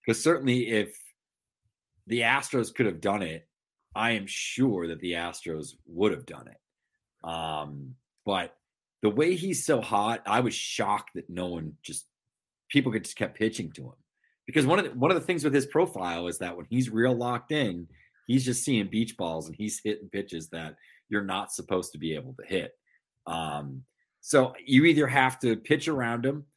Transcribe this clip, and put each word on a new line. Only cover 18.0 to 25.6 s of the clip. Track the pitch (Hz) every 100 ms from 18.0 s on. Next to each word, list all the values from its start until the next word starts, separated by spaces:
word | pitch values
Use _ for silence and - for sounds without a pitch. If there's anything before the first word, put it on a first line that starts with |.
| _ _ -
he's | 131 127
just | 123
seeing | - 120 95
beach | 107 113 -
balls | 85 80 78
and | 80
he's | 107 -
hitting | 107 107 98
pitches | 98 101 85 80
that | 82 78 - _ _ _
you're | 104
not | 98 95 98
supposed | - 82 92 90
to | 76
be | 80 76
able | 65
to | - -
hit. | 92 76 - _ _ _ _ -
Um, | 82 80 73 71 67 - _ _ _
so | - 147 131 - -
you | 135 165
either | 151 135
have | 135 131 127
to | 123
pitch | 110